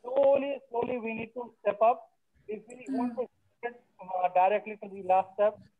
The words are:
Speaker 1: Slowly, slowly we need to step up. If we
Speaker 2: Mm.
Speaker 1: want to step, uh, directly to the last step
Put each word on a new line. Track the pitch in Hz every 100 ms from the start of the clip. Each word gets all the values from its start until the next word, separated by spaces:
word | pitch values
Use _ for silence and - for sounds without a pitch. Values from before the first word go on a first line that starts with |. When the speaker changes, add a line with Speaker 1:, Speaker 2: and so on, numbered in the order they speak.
Speaker 1:
Slowly, | 247 269 277 277 277 262 _
slowly | 233 233 254
we | 220
need | 226 226
to | 247 233 _
step | 208 202
up. | 226 247 - _ _ _ -
If | 208 233
we | 247 262
Speaker 2:
Mm. | 262
Speaker 1:
want | 247 233
to | 233 _ _ _
step, | 240 240 _ _
uh, | 185 185 180
directly | 180 185 208 208 208
to | 208
the | 196
last | 185 185 185
step | - 208 214 -